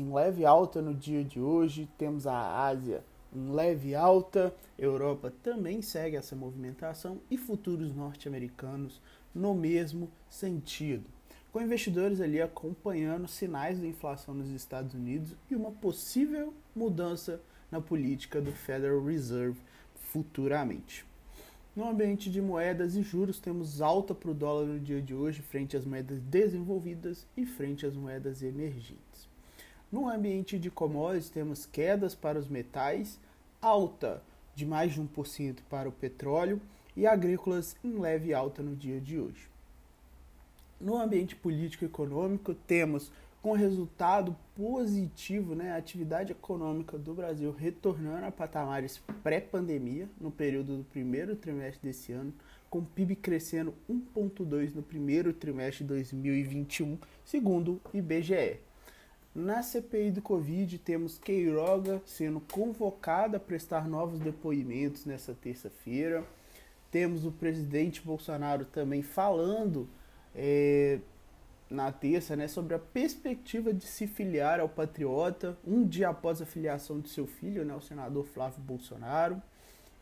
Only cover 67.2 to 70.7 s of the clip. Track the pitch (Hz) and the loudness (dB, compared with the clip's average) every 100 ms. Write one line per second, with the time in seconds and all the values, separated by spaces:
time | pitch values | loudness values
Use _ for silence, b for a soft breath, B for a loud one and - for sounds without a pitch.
67.2 | 160 160 165 160 147 147 165 - 160 156 | -2 -2 -2 0 0 2 2 0 -6 -6
68.2 | - 151 147 143 139 160 139 143 143 - | -4 -4 0 0 -2 -2 0 0 -2 2
69.2 | 196 170 170 214 214 151 113 B B B | 4 4 4 2 2 0 -4 B B B
70.2 | B - 139 143 143 | B -4 4 6 8